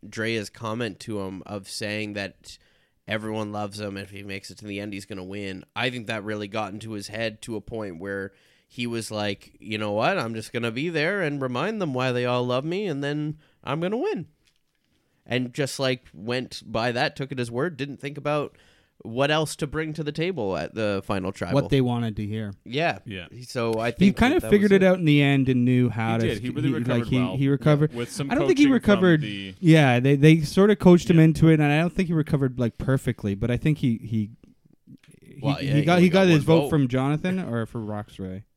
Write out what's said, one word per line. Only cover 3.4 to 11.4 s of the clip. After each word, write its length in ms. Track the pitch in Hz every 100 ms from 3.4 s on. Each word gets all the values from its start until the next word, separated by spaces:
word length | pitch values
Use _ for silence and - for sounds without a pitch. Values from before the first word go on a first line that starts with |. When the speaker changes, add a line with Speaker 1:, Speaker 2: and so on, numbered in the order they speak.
| 104
Speaker 1:
loves 260 | 104 104 101
him, 160 | 104 98
if 140 | 98
he 140 | 98
makes 260 | 101 98 -
it 80 | 92
to 80 | 107
the 140 | 101
end, 120 | 104
he's 140 | 98 101
gonna 160 | 101
win. 380 | 92 101 98 95 - -
I 120 | 123
think 200 | 123 110
that 160 | 110
really 240 | 101 107 104
got 240 | 110 104
into 180 | 104 110
his 140 | 107 98
head 320 | 104 113 107
to 120 | -
a 60 | 110
point 400 | - 117 104 82
where 320 | 98 98 98 _ _ _ _
he 220 | - 120
was 240 | 117 107
like, 440 | 107 104 101 - _
"You 180 | - 107
know 140 | 107
what? 260 | 104 131 190
I'm 160 | 117
just 180 | 113 107
gonna 200 | 120 117
be 160 | 113 160
there 340 | 160 151 202
and 180 | 165 143